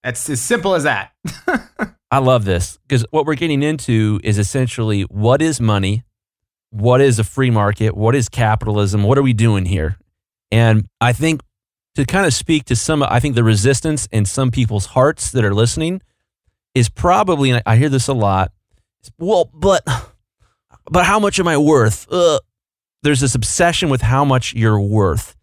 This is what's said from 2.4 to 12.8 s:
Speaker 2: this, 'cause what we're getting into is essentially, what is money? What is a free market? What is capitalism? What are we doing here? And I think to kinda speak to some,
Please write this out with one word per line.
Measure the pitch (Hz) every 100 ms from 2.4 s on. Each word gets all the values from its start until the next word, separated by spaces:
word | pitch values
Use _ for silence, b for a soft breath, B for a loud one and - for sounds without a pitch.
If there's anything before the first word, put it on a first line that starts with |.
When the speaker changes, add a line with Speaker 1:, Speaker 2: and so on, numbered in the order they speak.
Speaker 2:
this, | 101 87 - - _
'cause | 131 110
what | 156 147
we're |
getting | 147 165 143
into | 147 156 - 113 107 104
is | - 104
essentially, | 98 135 127 - 110 101
what | 95 101 113 139
is | 160 151
money? | 113 104 95 107 - _ _ _ _ _ _
What | 110 113 127
is | 139 110
a |
free | 104 - 131
market? | 110 101 101 110 101
What | 110
is | 139 110
capitalism? | - 110 107 110 104 98 104
What | 101 135
are |
we | 135
doing | 110 117 101 90
here? | 92 78 - _ _ _ _ _
And | 113 113 110 98 _
I | 120
think | 120 160 151 - _ _ _ _
to | -
kinda | - 185 185
speak | 123 - 156 -
to |
some, | 120